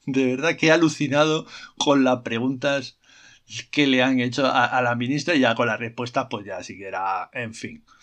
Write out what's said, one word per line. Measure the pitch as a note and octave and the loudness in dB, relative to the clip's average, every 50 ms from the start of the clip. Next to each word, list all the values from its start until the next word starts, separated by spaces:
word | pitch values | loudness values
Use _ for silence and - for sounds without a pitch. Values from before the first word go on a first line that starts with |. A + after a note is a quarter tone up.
| _ | _
de | C#3+ C3 C3+ C3 | -4 0 0 2
verdad | B2+ B2+ B2+ D3 E3 E3 | 2 0 0 -2 -2 -2
que | - - D#3 | 2 4 4
he | |
alucinado | D#3+ E3 E3 D#3 D#3 - D3+ B2+ C#3 D3 D3+ D#3 D#3 D#3+ - - - - - - _ _ | 6 6 4 2 2 0 -2 0 2 2 2 2 2 0 -4 -8 -14 -20 -20 -20 _ _
con | - D3 C#3+ C#3 C3 | 0 2 4 4 4
las | B2+ B2 A#2+ | 4 2 0
preguntas | - A2+ A#2 A2+ A#2+ C3 C3+ B2 C3+ C#3+ C#3 C#3 C3 - - _ _ _ - - - - - _ _ _ - - - - - | -2 -4 -4 -2 -2 -2 -4 -2 -2 -2 -2 -2 -4 -8 -14 _ _ _ -20 -20 -20 -20 -20 _ _ _ -14 -14 -14 -6 -2
que | C#3+ D3 C#3 | 0 2 4
le | C3 B2+ B2+ | 4 4 4
han | C3+ C3 B2+ | 2 2 2
hecho | A#2+ B2 A#2+ C#3+ C3+ | 0 0 0 0 0
a, | C3 - C3 A#2+ | 2 4 2 2
a | - - B2+ B2 | 2 2 0 0
la | A#2+ A#2+ | 2 0
ministra | A#2 B2 B2 C#3+ D3+ - E3+ F3 | 0 -2 -2 -2 -2 -2 0 2
y | C#3+ | 2
ya | B2+ A#2 A2+ | 4 2 2
con | B2 B2 | 2 0
la | A#2 G#2+ | 0 0
respuesta, | G#2 A#2+ A2+ A2+ - B2 A#2+ - C#3 B2 - | -2 -4 -8 -8 -8 -8 -4 -4 -4 -4 -4
pues | - G#2 G2 | -8 -10 -8
ya | G2+ F#2+ F2+ F#2 | -10 -10 -10 -12
sí | - G2 F#2 | -12 -14 -14
que | G2 | -12
era, | F#2+ F#2+ F#2 F#2+ F#2+ F#2+ F2+ F2 - _ | -10 -8 -6 -4 -4 -4 -4 -6 -8 _
en | B2 A#2+ A2+ A2+ | -10 -10 -10 -10
fin. | - - G#2 - - _ _ _ _ | -12 -12 -14 -14 -16 _ _ _ _